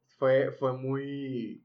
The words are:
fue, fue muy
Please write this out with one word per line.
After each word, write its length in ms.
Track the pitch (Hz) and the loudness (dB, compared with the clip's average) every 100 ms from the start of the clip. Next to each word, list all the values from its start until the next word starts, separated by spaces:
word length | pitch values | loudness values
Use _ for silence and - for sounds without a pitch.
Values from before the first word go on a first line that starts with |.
| _ - | _ 0
fue, 340 | 131 135 - | 4 4 2
fue 260 | - 131 127 | 0 -2 -2
muy 840 | 131 135 139 139 135 123 104 - | -2 -4 -4 -6 -4 -4 -6 -10